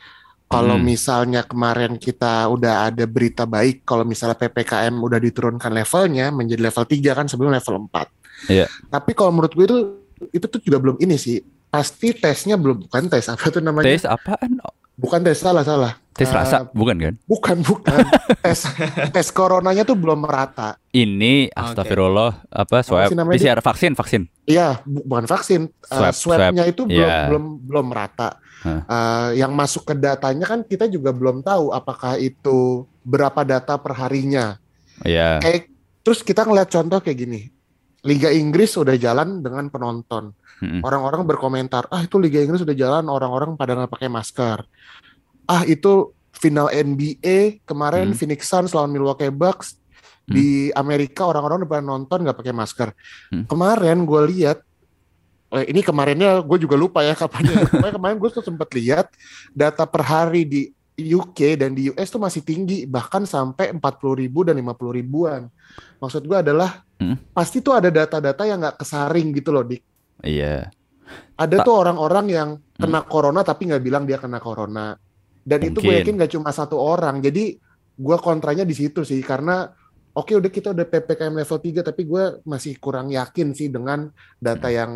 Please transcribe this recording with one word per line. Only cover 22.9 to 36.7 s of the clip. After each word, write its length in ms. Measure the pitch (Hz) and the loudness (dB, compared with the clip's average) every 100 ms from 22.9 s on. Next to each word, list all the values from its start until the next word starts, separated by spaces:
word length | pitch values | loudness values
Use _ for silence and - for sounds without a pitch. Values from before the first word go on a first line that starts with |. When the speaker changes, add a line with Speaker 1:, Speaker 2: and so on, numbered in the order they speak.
| 90 98 | 2 2
Speaker 1:
sih 80 | 170 | 2
namanya, 160 | 165 | 2
Speaker 2:
P 80 | 180 | 4
C 80 | 135 | 4
R, 80 | 113 | 4
vaksin, 340 | 127 - 175 131 | 2 2 0 0
vaksin. 240 | - 113 85 _ - | 0 -2 -2 _ 2
Speaker 1:
Iya, 320 | 165 165 123 139 | 4 4 0 -6
bu-, 160 | 143 | -6
bukan 240 | 131 120 117 | -4 -2 0
vaksin. 400 | 185 - 175 160 | -2 2 0 0
Eh, 320 | _ - 135 | _ -6 0
Speaker 2:
Swab, 160 | 92 | 2
Speaker 1:
swabnya 480 | - 170 165 185 180 | 2 2 4 4 4
Speaker 2:
swab. 80 | 170 | 2
Speaker 1:
itu 120 | 175 240 | 0 2
belum, 80 | 170 | 4
Speaker 2:
Iya. 160 | 165 160 147 | 4 2 2
Speaker 1:
belum, 180 | 147 156 151 127 | 0 -2 -12 -4
belum 200 | 143 127 | -2 -2
merata. 380 | 113 101 - 113 - _ - | -4 -6 -4 -4 -6 _ -10
Speaker 2:
Hah. 180 | 85 80 78 | -6 -4 -2
Speaker 1:
Eh, 440 | 117 117 117 120 120 | 0 0 0 0 0
yang 80 | 131 | 0
masuk 300 | 143 143 - | 0 0 -2
ke 120 | - 143 | -4 -2
datanya 480 | 139 135 135 139 185 | 0 0 -2 -2 -2
kan 160 | 233 | -4
kita 240 | 220 190 220 | -4 -2 -2
juga 240 | 180 135 | -2 -2
belum 320 | 123 127 127 | 0 -2 -2
tahu 320 | 185 196 143 | 0 0 0
apakah 400 | 123 - - 127 131 | -2 -6 -8 -4 -2
itu 680 | 131 - 143 131 127 123 135 _ | -4 -4 0 2 2 -2 -8 _
berapa 400 | 123 143 139 151 | -2 0 2 0
data 320 | 139 131 135 143 | 0 0 -2 -6
per 220 | 143 123 | -6 -6
harinya. 560 | 127 135 135 139 110 101 _ _ _ - | -4 -2 0 0 -2 -6 _ _ _ -8
Speaker 2:
Iya. 400 | - 82 82 80 | -2 2 2 2
Speaker 1:
Kayak, 320 | 165 170 - _ _ _ | 2 0 -2 _ _ _
terus 220 | 220 233 | 0 0
kita 240 | - 196 220 | 0 0 4
ngeliat 240 | 196 185 | 4 4